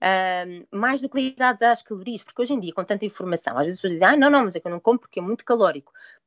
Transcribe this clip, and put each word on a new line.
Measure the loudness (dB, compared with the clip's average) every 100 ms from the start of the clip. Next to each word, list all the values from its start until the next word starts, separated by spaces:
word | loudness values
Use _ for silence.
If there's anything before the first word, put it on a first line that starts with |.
| 0
Ahm, | 0 0 -2 -6 -12 -10
mais | -4 -2 -2
do | -4
que | -4
ligados | -4 0 0 2
às | 2 2
calorias, | -2 -10 -8 -10
porque | -12 -6
hoje | -2
em | -2
dia, | -4
com | -8
tanta | -6 -4 -6
informação, | -8 -4 -4 -2 -2
às |
vezes | -2 -2
as |
pessoas | -4
dizem, | 2 4
"Ah, | 6
não, | 6
não, | 4
mas | 2
é | -4
que | -8
eu |
não | -2
como | 2 0
porque | -2 -8
é |
muito | -6 -6 -2
calórico, | 2 2 0 -10 -20 -20 -20